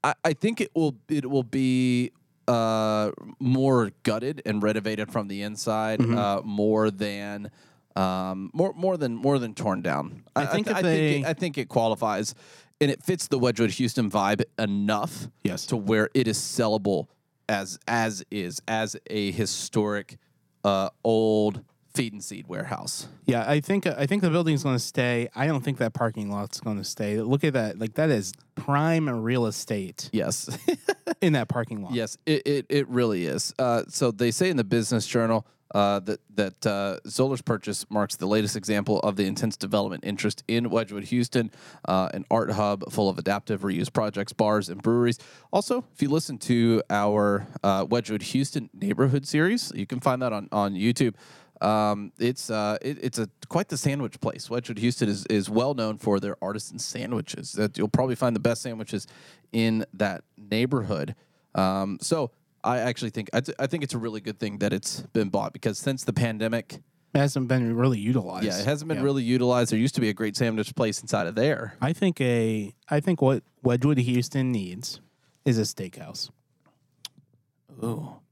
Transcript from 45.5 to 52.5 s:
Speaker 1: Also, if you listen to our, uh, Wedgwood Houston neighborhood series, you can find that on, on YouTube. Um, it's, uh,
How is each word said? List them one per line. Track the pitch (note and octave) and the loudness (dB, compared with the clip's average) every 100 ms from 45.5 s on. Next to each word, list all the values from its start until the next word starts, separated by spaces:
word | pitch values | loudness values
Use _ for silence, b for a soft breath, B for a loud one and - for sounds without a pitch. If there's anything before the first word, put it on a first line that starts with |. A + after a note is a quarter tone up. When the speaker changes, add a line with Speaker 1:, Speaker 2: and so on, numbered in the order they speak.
Speaker 1:
Also, | G3 G3+ B3 - | 0 2 -4 -4
if | - | -4
you | C#3+ | 0
listen | D#3 - B2 | 0 -2 -10
to | - A#2+ A#2 A2+ - | 0 2 4 4 2
our, | G#2 G#2 G#2 G2+ G2+ - - | 0 2 4 4 2 -2 -2
uh, | G2 F#2+ F#2+ | 0 2 2
Wedgwood | A#2+ G#2+ G#2+ | 0 0 -4
Houston | - C3 C#3 D3 A2+ | -2 -2 -2 -4 -8
neighborhood | - G3+ - C3+ C#3 C3+ | -6 -4 2 4 4 2
series, | D3+ F3 A#3 - | 2 4 2 -2
you | - G2 | -6 -6
can | B2+ | 0
find | C#3 B2+ | 2 2
that | B2+ | 0
on, | G#2+ G2 | -2 -2
on | G#2 G2+ | 0 0
YouTube. | F#2+ G#2+ A#2+ B2+ - B B B - | 2 0 4 0 0 B B B -2
Um, | G2+ G#2+ G#2 G#2 G#2 - | 0 2 2 0 -6 -2
it's, | A#2 B2+ | -2 -2
uh, | - | -4